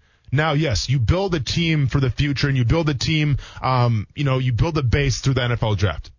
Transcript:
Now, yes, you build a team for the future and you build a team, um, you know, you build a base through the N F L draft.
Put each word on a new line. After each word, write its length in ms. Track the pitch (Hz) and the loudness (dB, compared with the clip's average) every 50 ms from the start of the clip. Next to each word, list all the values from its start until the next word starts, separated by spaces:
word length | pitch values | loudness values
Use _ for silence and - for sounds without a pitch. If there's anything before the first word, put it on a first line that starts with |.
| - _ _ _ _ - | -20 _ _ _ _ -2
Now, 200 | 127 143 156 160 147 | 0 0 2 2 2
yes, 360 | 147 160 143 104 - - - | 0 0 0 -2 -2 -2 -2
you 100 | 131 143 | -2 0
build 340 | 113 95 160 185 202 196 175 | 2 2 2 2 0 0 -2
a 40 | 156 | -2
team 480 | 117 - - 175 170 165 160 151 139 | -4 -4 -2 -2 0 0 0 0 0
for 140 | 120 - 143 | 0 0 0
the 80 | - - | 0 0
future 400 | - - 147 147 143 - - 143 | 0 -2 -2 -2 -2 0 0 0
and 80 | 135 | 0
you 80 | 131 123 | 2 2
build 240 | 113 151 165 170 151 | 2 2 2 2 0
a 40 | 147 | -2
team, 440 | 113 - - 160 151 151 147 139 - - - - - | -2 -2 0 0 2 2 0 0 -2 -4 -8 -10 -6
um, 460 | - 127 131 127 123 120 117 107 90 - - | -2 0 2 2 2 2 2 0 -4 -6 -6
you 100 | 151 147 | -4 -2
know, 140 | 139 131 131 | 0 0 0
you 120 | 131 127 | 0 0
build 260 | 117 104 147 170 156 | 0 0 0 0 0
a 60 | 156 135 | 0 0
base 380 | 113 - 147 139 131 110 - | 2 2 2 2 0 0 -2
through 140 | - 139 131 | 0 0 0
the 80 | 131 123 | 0 0
N 100 | 120 120 | 0 0
F 100 | 113 120 | 0 0
L 120 | 110 104 | 0 0
draft. 360 | 87 104 95 78 - - - - | 0 0 -2 -2 -4 -10 -14 -18